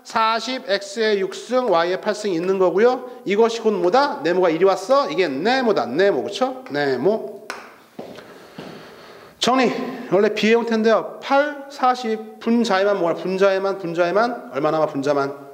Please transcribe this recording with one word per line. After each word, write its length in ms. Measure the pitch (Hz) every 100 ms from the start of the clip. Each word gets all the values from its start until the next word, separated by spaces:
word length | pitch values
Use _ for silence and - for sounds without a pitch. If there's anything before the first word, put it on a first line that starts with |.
사십 600 | - 233 220 226 226 262 -
X의 520 | 196 196 233 214 208
육 140 | 190
승, 380 | - - 247 254
Y의 300 | 170 175 185
팔 140 | 214 202
승이 180 | 208
있는 260 | 165 180 190
거고요. 460 | 185 175 233 262 - - -
이것이 360 | 202 226 226
곧 100 | 220
뭐다? 500 | 202 175 240 285 247
네모가 260 | 160 180 180
이리 160 | 160 190
왔어? 440 | 185 - 269 269
이게 180 | 156 175
네모다. 580 | 135 190 262 240 170 117
네모. 380 | 131 202 156
그쵸? 400 | 110 - 262 262 -
네모. 800 | 143 143 127 151 220 - - - - - - - - - - - - - - - - - - - - - -
정리. 340 | - 262 233 - - - -
원래 180 | 180 208
비의 260 | 208 214 226
형태인데요. 640 | 226 220 220 208 - -
팔, 440 | - 277 294 285 -
사십, 720 | - 254 254 226 220 - -
분자에만 580 | - 233 220 190 202 202
뭐가, 160 | 170 156
분자에만, 600 | 180 185 196 190 196 190
분자에만, 760 | 170 170 175 190 233 247 -
얼마 180 | 131 151
남아? 160 | 156 151
분자만. 460 | 143 135 143 139 143 -